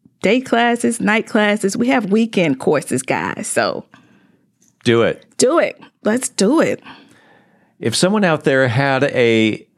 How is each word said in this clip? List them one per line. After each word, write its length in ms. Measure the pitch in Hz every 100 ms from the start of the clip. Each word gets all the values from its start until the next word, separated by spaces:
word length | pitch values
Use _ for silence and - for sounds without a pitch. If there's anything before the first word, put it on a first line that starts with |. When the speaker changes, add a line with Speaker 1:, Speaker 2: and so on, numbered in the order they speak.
| _ _
Speaker 1:
day 180 | 185 254
classes, 640 | 262 233 240 240 240 226
night 240 | 196 214 -
classes. 500 | 220 208 208 196 -
We 120 | 240
have 240 | 262 196
weekend 480 | 220 226 202 165 131
courses, 420 | - 147 - 127
guys. 460 | - 104 90 - -
So 380 | 120 101 - - - _ _ _ _ _ _ _ _
Speaker 2:
Do 180 | 120 117
it. 240 | 98 - - -
Speaker 1:
Do 200 | 247 330
it. 220 | 196 - - _
Let's 260 | 208 240 -
do 320 | - 202 311
it. 200 | 202 - - - - _ _ _ _ _ _ _
Speaker 2:
If 140 | 117
someone 300 | - 180 214
out 220 | 185 151 156
there 240 | 135 131
had 340 | 117 139 131
a 640 | 139 131 117 113 110 - -